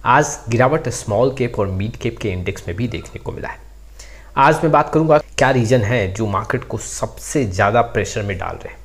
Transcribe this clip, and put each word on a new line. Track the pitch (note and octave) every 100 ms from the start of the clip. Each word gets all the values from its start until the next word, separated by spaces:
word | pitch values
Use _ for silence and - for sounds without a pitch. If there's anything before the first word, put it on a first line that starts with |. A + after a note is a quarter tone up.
| -
आज | C3 D3+ - -
गिरावट | A#2 B2+ D#3 B2+
स्मॉल | A2 - G#2 C3 B2+
कैप | A#2+ -
और | G2
मिड | F#2 G#2+ -
कैप | A#2 A2+
के | A2
इंडेक्स | F2+ F2+ F#2 -
में | F2
भी | A#2+
देखने | G2 - -
को | -
मिला | - -
है। | - - - - - - - - -
आज | C#3 D#3
मैं | D#3+
बात | D3+ D3+
करूँगा | D#3 D#3+ D3+ - -
क्या | C3
रीज़न | C3+ A2 B2+
है | G2+ B2 F#2+
जो | F#2+ G#2+
मार्केट | F#2+ - B2+
को | - A2
सबसे | - - - - - D#3 A2+
ज़्यादा | F#2 G2+ A#2
प्रेशर | A#2 A2+ F#2+ -
में | G2+ F#2
डाल | F2 -
रहे | -
हैं | -